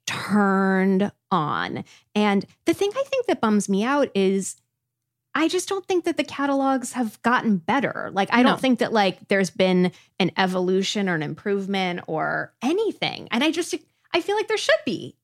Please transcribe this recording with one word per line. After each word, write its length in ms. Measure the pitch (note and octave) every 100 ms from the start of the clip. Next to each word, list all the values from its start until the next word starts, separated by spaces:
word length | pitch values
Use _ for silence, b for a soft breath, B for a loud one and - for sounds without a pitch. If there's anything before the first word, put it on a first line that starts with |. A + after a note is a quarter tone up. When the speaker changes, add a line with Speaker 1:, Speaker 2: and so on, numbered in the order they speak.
| -
Speaker 1:
turned 1040 | - - G#3 G3 F#3+ F#3+ F#3+ F#3+ F#3+ G3+ - _
on. 520 | F#3 D3 F#2 F2+ A#2+ - b b
And 320 | G#3 G#3 G3+ - b -
the 100 | E4
thing 160 | G4+ A#4
I 80 | C#5
think 200 | C5+ A#4+
that 160 | E4+
bums 260 | A3 G#3 F#3+
me 160 | G3
out 280 | A3+ C#4+ C4+
is 420 | G3+ F#3+ F#3+ F#3 - _ _ _ _ _ _ _
I 140 | - D#4+
just 200 | F4+ -
don't 200 | G4 -
think 160 | F#4 E4+
that 100 | D4+
the 60 |
catalogs 720 | D4 - C#4 C#4 C4+ C4+ A#3+
have 260 | B3 A3+ -
gotten 340 | A#3 A#3+ A3+ G3
better. 540 | - B3+ G#3 - -
Like, 160 | F#3+ G3
I 120 | A#3
don't 100 | B3
Speaker 2:
No. 40 | F#3
Speaker 1:
think 200 | C4 A#3
that, 140 | A#3
like, 340 | A3 F#3+ F3+ -
there's 200 | G3 F#3
been 420 | - F#3 F#3 F3+ B B _
an 100 | F#3 -
evolution 720 | F#3+ F#3 F3+ F#3+ G3 G#3+ G3
or 60 | E3
an 80 |
improvement 800 | D3 D#3+ G#3+ G3+ F#3+ G3 F#3 F3 -
or 480 | D#3 D3+ D#3 - _
anything. 680 | A#3+ F4+ A4 - D#3 - -
And 120 | A#3
I 60 | D4+
just, 240 | D#4+ E4 E4 - _ _
I 80 | F4
feel 140 | E4+ G#4
like 120 | G#4+
there 100 | A4
should 260 | - D#5 C#5+
be. 300 | F#3 B2 -